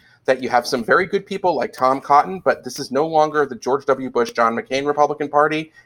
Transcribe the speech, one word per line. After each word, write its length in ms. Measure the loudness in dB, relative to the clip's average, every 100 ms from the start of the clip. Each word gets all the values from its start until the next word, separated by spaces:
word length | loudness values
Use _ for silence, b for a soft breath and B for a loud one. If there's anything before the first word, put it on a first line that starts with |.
| b b
that 180 | -2 -2
you 60 | 2
have 180 | 0 2
some 160 | -4
very 240 | 2 0 2
good 180 | -4
people 300 | -4 -4 -2
like 180 | -2 -4
Tom 280 | 0 0 0
Cotton, 400 | 4 4 4 -2
but 240 | -2 -2
this 160 | -4 -12
is 100 | -4
no 160 | -2 0
longer 400 | 2 2 0 -2
the 80 |
George 320 | -4 -4 -4 0
W. 240 | -2 -2
Bush, 220 | -2 -2
John 240 | 2 0 0
McCain 280 | -4 -4
Republican 440 | -2 0 0 0 -2
Party. 440 | 2 2 0 -6 b